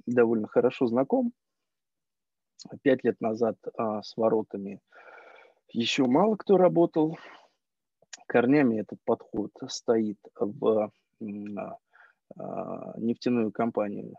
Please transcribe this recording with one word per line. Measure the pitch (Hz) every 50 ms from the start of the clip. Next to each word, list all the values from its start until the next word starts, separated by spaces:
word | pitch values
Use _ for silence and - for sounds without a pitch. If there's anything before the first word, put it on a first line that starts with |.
| -
довольно | - 123 123 120 113 117 110 107
хорошо | - - 131 117 123 123 - 139
знаком. | 117 113 123 135 - - 269 254 240 - _ _ _ _ _ _ _ _ _ _ _ _ _ _ _ _ _ _ _ _ _ _ _ _ - - - - -
Пять | - 139 131 - -
лет | 120 104 -
назад, | - 113 110 110 120 110 104 _ - - -
а, | - 120 110 107 107
с | 101 - -
воротами | - 113 113 113 110 104 - - 101 98 98 101 - _ _ _ - - - - - - - - - - _ _ _ _ _
ещё | - 113 117 113 - - 135
мало | 123 123 156 196 220 220
кто | 196 - - 202
работал. | 180 185 175 160 170 170 165 - 165 156 156 165 - - - - - _ _ _ _ _ _ _ _ _ _ _ _ _ _ - - -
Корнями | - - 123 117 123 139 151 143 123 113 107
этот | 101 - - - -
подход | - 117 - - _ - 113 101 92 - - 135
стоит | 127 - - - - 120 113 110 107 101 _ - - _
в, | - 120 104 113 131 123 113 110 107 107 104 _ _ _ _ _ -
м, | 113 104 101 104 101 104 104 98
а, | 98 104 110 - _ _ _ - - _ _ _ _ - -
а, | - - - - 95 92 92 90 87 - - - -
нефтяную | - 117 117 - - 127 123 120 110 107
компанию, | 101 - 117 117 - 117 104 104 101 101 107 117 -